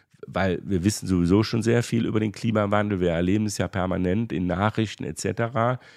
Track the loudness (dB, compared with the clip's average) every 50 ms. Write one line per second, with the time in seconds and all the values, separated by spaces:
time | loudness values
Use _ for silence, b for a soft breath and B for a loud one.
0 | B B _ _ -14 -6 -4 -2 0 0 -2 -4 -2 -2 -2 2 2 2 0 0
1 | 0 0 2 4 4 6 6 4 4 2 0 0 2 2 2 2 2 0 0 0
2 | 0 0 0 0 -2 -2 -4 -4 -2 0 2 2 2 2 2 2 2 0 0 0
3 | 2 2 2 2 2 2 2 2 0 -2 -2 -4 -4 -2 -2 -2 -2 -2 -2 0
4 | 0 0 0 0 -2 -2 -4 -4 -2 -2 0 0 0 0 0 -2 -2 -4 -6 -8
5 | -10 -8 -8 -6 -4 -4 -2 -2 -4 -2 -2 0 0 0 0 B B B B